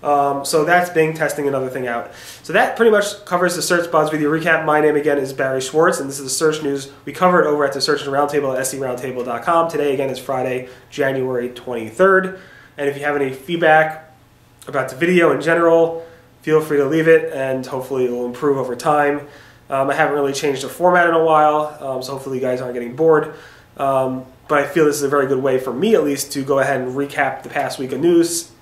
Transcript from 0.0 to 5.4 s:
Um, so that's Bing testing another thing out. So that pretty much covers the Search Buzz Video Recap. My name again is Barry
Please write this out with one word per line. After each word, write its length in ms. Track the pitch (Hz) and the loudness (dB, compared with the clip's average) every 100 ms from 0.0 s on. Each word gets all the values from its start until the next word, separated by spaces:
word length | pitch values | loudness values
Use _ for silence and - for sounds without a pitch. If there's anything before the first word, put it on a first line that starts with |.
Um, 420 | - 147 139 139 139 | 2 2 2 0 -2
so 200 | 160 151 | 0 2
that's 240 | 175 175 | 2 2
Bing 240 | 160 156 | 0 0
testing 340 | 160 151 147 143 | 0 -4 -2 -2
another 220 | 139 127 | -2 -4
thing 180 | 127 127 | -6 -6
out. 240 | 117 - - - - | -6 -8 -16 -20 -20
So 120 | - | -4
that 220 | 170 254 - | 0 0 4
pretty 140 | 226 | 4
much 340 | 214 202 - - | 4 2 -6 -4
covers 300 | 180 180 170 | 0 0 -2
the 60 | |
Search 300 | - 175 170 | 0 0 2
Buzz 180 | 160 151 | 0 0
Video 220 | 156 147 | 0 0
Recap. 340 | 156 160 160 156 | 0 0 0 2
My 160 | 151 | 2
name 140 | 151 147 | 4 2
again 240 | 147 143 | 0 0
is 120 | 135 | -2
Barry 300 | 139 | -4